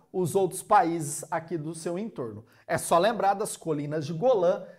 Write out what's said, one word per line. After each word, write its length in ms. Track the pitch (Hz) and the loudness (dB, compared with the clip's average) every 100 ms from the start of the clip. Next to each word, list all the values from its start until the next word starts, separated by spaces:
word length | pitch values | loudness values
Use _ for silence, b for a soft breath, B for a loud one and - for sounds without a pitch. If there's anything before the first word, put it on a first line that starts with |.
| _ | _
os 220 | 185 170 196 | -4 0 2
outros 260 | 185 - | 0 -2
países 640 | - 208 165 170 170 143 - | 4 6 6 0 -4 -8 -6
aqui 260 | 170 160 170 | -6 -4 -6
do 160 | 151 | -6
seu 240 | 165 180 175 | -8 -6 -6
entorno. 480 | 220 - 117 104 - b - | -6 -8 -8 -10 -16 b -6
É 100 | 160 | -4
só 220 | - 170 | 2 4
lembrar 340 | 202 214 190 | 4 2 2
das 220 | 196 208 - | 0 -4 -6
colinas 500 | 165 147 147 156 143 | -4 -4 -4 -6 -6
de 60 | |
Golã, 540 | 160 247 226 175 156 B | -2 2 4 4 2 B